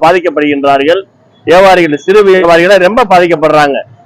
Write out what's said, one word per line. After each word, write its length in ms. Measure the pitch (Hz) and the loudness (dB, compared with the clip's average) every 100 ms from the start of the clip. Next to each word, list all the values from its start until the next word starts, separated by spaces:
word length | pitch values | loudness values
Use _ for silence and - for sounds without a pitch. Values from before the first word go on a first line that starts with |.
பாதிக்கப்படுகின்றார்கள். 1000 | 160 185 165 151 147 143 143 139 143 190 190 _ _ _ - | 0 0 -2 -4 -4 -2 -2 0 0 -4 -6 _ _ _ -2
வியாபாரிகள், 520 | 175 190 180 165 143 | 2 2 2 0 -4
சிறு 240 | 190 208 | 0 0
வியாபாரிகளே 540 | 196 185 175 170 180 196 | 2 2 2 0 2 2
ரொம்ப 260 | 180 233 | 0 -2
பாதிக்கப்படுறாங்க. 720 | 226 185 175 160 151 151 147 123 - _ | 0 0 0 -2 -2 0 -2 -4 -10 _